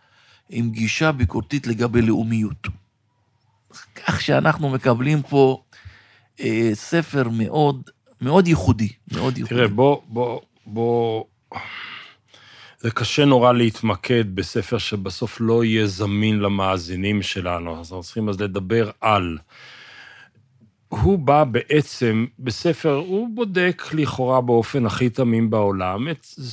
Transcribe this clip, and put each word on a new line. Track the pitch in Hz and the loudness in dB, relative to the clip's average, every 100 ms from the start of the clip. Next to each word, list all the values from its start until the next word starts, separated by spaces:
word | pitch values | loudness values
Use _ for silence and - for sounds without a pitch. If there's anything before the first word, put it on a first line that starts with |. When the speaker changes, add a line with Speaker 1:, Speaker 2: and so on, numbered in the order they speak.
| _ _ _ _ - | _ _ _ _ -10
Speaker 1:
עם | 123 117 | -4 -4
גישה | 110 110 - 156 | -2 -2 0 0
ביקורתית | 139 117 120 - 143 120 | 2 -2 -2 -4 -4 -4
לגבי | 113 120 117 | -2 0 2
לאומיות. | 113 104 113 113 107 - - - _ _ _ _ _ _ _ _ _ - - | 2 2 0 0 -2 -6 -12 -12 _ _ _ _ _ _ _ _ _ -20 -20
כך | - - - | -10 -4 -2
שאנחנו | - 139 151 156 147 | 0 2 2 0 0
מקבלים | 131 135 117 135 151 | 0 2 2 2 0
פה, | 131 143 135 131 _ - - - _ _ _ - | 2 4 4 2 _ -20 -20 -20 _ _ _ -8
אה, | 113 113 117 | -4 0 0
ספר | 104 - 170 156 143 120 | 0 -2 -2 0 0 0
מאוד, | 113 110 156 147 135 - _ _ - | 0 -2 2 2 0 -8 _ _ -8
מאוד | 123 180 175 | 2 4 4
ייחודי, | 156 131 110 107 - - | 4 2 0 0 -6 -10
מאוד | - 131 127 | -4 -4 -4
ייחודי. | 117 | -4
Speaker 2:
תראה, | 120 113 | 0 2
בוא, | 104 139 143 - | 4 2 2 -4
בוא, | 117 123 113 - _ 110 | -6 -4 -6 -12 _ -12
בוא, | 107 117 117 117 110 - _ - - - - - - - _ _ - - - - - | -4 0 0 0 -4 -8 _ -16 -14 -14 -16 -16 -18 -20 _ _ -20 -20 -20 -20 -8
זה | 117 | -6
קשה | - 110 - | -4 -2 2
נורא | 143 127 123 | 4 6 6
להתמקד | 120 117 - 113 95 - 120 107 | 4 2 0 -2 -2 0 0 0
בספר | 92 87 117 - 113 | -4 -4 -4 -4 -4
שבסוף | - 104 95 - 113 - | -4 -6 -8 -8 -8 -2
לא | 113 117 | 2 2
יהיה | 117 110 104 | 4 2 0
זמין | 90 104 104 107 107 | 0 -2 0 2 2
למאזינים | 101 98 95 95 85 92 98 104 | 2 0 0 0 -2 -4 -2 0
שלנו, | 90 98 90 87 85 82 | -2 -4 -4 -4 -6 -10
אז | 82 | -10
אנחנו | 92 | -14
צריכים | 87 117 107 | -10 -6 -4
אז | 95 | -4
לדבר | 104 98 92 113 107 - | -4 -4 -2 0 0 -2
על, | 113 104 87 80 - - - - - - - - - _ _ _ _ _ - | 0 2 0 -6 -12 -20 -20 -20 -20 -20 -20 -20 -20 _ _ _ _ _ -10
הוא | 104 156 196 | 0 2 2
בא | 139 147 | 4 4
בעצם | 143 113 - 151 139 - 120 110 120 - | 4 0 2 0 0 -2 0 0 -2 -6
בספר, | 127 - 175 156 160 | -8 -2 -2 0 0
הוא | 139 180 196 233 | 0 -2 -4 -4
בודק | 220 220 180 180 175 - | -4 -2 0 0 0 -4
לכאורה | 156 143 - 127 131 | -2 -2 -2 0 2
באופן | 123 117 110 139 113 | 4 2 2 0 0
הכי | - 127 | 0 -2
תמים | 113 120 113 113 | 0 0 2 2
בעולם | 110 101 95 92 98 143 | 2 0 0 -2 -4 -6
את | 156 - - 127 | -8 -12 -16 -14